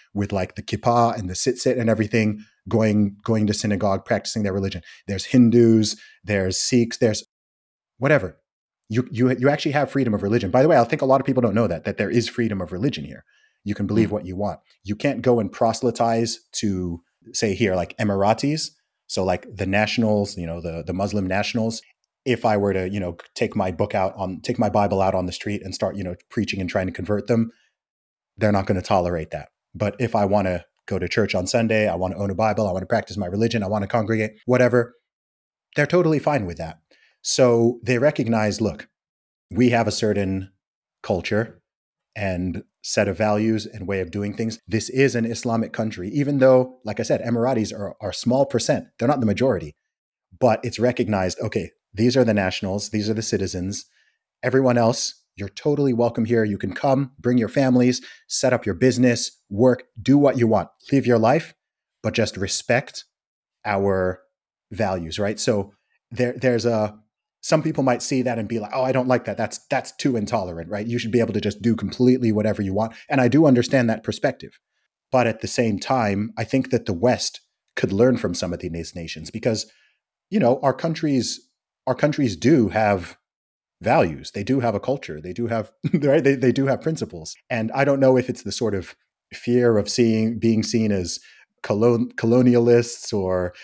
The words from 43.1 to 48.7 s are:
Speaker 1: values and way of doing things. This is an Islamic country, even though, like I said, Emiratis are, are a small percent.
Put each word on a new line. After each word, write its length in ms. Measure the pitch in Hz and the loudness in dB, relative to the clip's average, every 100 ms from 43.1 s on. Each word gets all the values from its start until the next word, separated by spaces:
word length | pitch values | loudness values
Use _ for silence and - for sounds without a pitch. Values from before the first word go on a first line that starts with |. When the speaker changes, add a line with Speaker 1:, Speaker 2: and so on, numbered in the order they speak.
| 92 | 0
Speaker 1:
values 480 | 107 104 110 110 107 | 0 0 0 -2 -4
and 200 | - 92 | -12 -6
way 140 | 98 | -6
of 100 | 87 | -4
doing 240 | 104 101 | -6 -6
things. 240 | - 113 - - | -6 -6 -8 -6
This 220 | 110 - | -4 -2
is 260 | 131 135 | 0 2
an 120 | 123 113 | 0 -4
Islamic 480 | 110 123 113 110 | -4 -2 -2 -4
country, 340 | - 110 101 92 | -4 -6 -6 -6
even 300 | 139 139 143 | -4 -2 4
though, 400 | 131 127 127 - | 6 6 4 -6
like 160 | 107 104 | -8 -4
I 20 | |
said, 200 | 107 98 | -2 -2
Emiratis 480 | 110 117 123 123 101 | 0 0 0 0 -2
are, 240 | - 98 - | -6 -12 -8
are 100 | 98 | -8
a 40 | |
small 320 | - 120 127 139 | -4 0 2 2
percent. 400 | 117 - | 0 0